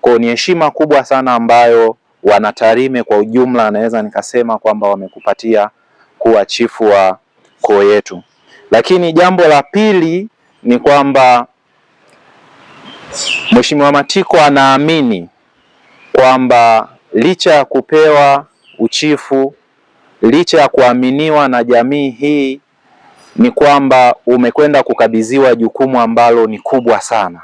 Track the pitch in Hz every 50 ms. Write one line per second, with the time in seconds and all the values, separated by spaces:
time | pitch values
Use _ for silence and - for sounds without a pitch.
0 | - 123 120 113 117 117 120 113 - - 185 170 160 147 - - 156 151 143 139
1 | 127 - 135 131 131 131 123 117 117 117 117 120 120 120 117 117 113 113 113 _
2 | _ _ _ _ - 98 104 101 110 104 101 - 120 110 113 120 131 135 131 123
3 | 113 - 107 104 104 110 113 127 127 127 123 120 113 107 104 104 113 113 117 113
4 | 107 104 - 104 101 - - 123 120 117 113 107 _ 110 107 107 104 101 101 98
5 | 95 95 _ 98 _ 104 98 _ - 113 113 107 104 107 _ _ _ _ _ _
6 | _ _ _ _ - 117 113 107 98 - - - 117 113 - - 113 107 101 98
7 | 95 95 92 - _ _ _ _ _ _ _ _ - - 104 101 101 101 104 104
8 | - - 95 90 - _ _ _ _ _ _ _ _ _ - 117 117 - 185 180
9 | 175 170 160 160 175 180 190 180 175 156 151 143 139 _ - 202 214 214 202 180
10 | 165 165 165 180 202 226 _ _ _ _ _ _ _ 117 123 120 - 147 143 143
11 | 139 139 135 135 131 127 123 120 120 _ _ _ _ _ _ _ _ _ _ _
12 | _ _ _ _ _ _ _ _ _ _ _ _ _ _ - - - - - -
13 | - - - - - - - - - - - 123 123 - 156 147 143 143 143 143
14 | 139 - - 196 190 - - - 151 147 143 139 135 135 135 135 147 156 165 160
15 | 139 120 107 90 85 85 _ _ _ _ _ _ _ _ _ _ _ _ _ _
16 | _ _ - 135 131 127 131 131 127 123 123 120 117 117 113 110 107 - _ _
17 | _ _ - 104 123 160 185 - - 180 156 147 135 - - 139 120 _ 156 156
18 | 156 156 151 147 143 139 139 139 151 _ _ _ _ _ _ - 165 170 - -
19 | 151 151 147 135 - - 139 135 135 135 139 _ _ _ _ _ _ _ _ _
20 | _ _ _ _ - 113 123 160 175 - - 160 143 127 - - 127 120 120 123
21 | 127 127 131 143 156 160 151 151 143 135 127 123 117 120 123 117 117 127 143 147
22 | 143 135 117 120 139 147 151 147 139 135 135 143 _ _ _ _ _ _ _ _
23 | _ _ _ _ _ _ _ - 113 123 - - 151 143 143 143 139 135 131 127
24 | 123 123 120 - _ - 123 123 123 120 - - 151 147 147 139 123 - 117 -
25 | 113 113 113 113 113 110 127 139 139 131 117 117 113 107 - - 135 131 131 123
26 | 117 113 117 120 120 120 117 117 113 110 110 101 _ - - 131 120 117 110 101
27 | - - 120 110 98 90 85 85